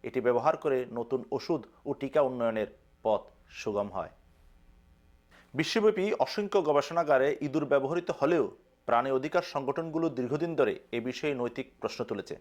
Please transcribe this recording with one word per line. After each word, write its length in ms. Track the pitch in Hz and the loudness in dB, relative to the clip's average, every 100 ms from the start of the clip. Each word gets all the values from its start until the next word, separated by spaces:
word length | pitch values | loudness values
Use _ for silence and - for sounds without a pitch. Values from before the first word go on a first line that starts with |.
এটি 160 | 123 127 | -4 0
ব্যবহার 360 | 117 120 139 165 | 2 4 2 0
করে 200 | 156 131 123 | 0 -2 -2
নতুন 320 | 117 117 131 - | -6 -4 -4 -4
ওষুধ 300 | 131 - 156 - _ | -6 -2 -4 -4 _
ও 80 | 143 | -10
টিকা 280 | 135 135 156 | -6 0 2
উন্নয়নের 480 | 135 123 117 110 104 - _ _ | 2 2 -2 0 -4 -8 _ _
পথ 180 | 110 104 - _ _ | -2 -2 -4 _ _
সুগম 380 | - 117 101 101 | -8 -4 -4 -4
হয়। 240 | 92 82 - _ _ - _ _ - _ _ _ _ _ - _ | -6 -8 -14 _ _ -20 _ _ -20 _ _ _ _ _ -20 _
বিশ্বব্যাপী 520 | 131 156 226 214 208 196 - | -4 0 4 4 4 -2 0
অসংখ্য 400 | - - 202 202 | 0 -2 0 2
গবেষণাগারে 640 | 151 143 - 165 151 135 139 - | 4 2 2 -2 4 4 4 0
ইঁদুর 240 | 143 151 | -2 -2
ব্যবহৃত 440 | 143 139 135 175 175 | 2 2 2 -2 -4
হলেও 340 | - 139 170 104 - _ _ - | -2 2 2 0 -4 _ _ 2
প্রাণী 220 | 117 131 | 2 4
অধিকার 300 | 135 147 175 | 0 2 -2
সংগঠনগুলো 640 | 170 147 131 139 165 160 165 | -2 -4 -4 -4 -4 -2 -2
দীর্ঘদিন 420 | 127 123 147 170 | -2 -2 -2 -2
ধরে 180 | 151 120 - - | 2 0 0 -6
এ 80 | 120 | -6
বিষয়ে 340 | 120 127 151 | -4 -4 -4
নৈতিক 340 | 135 120 120 127 _ | -2 -4 -4 -10 _
প্রশ্ন 200 | 120 - | -8 -6
তুলেছে। 320 | 113 104 - - | -6 -6 -8 -14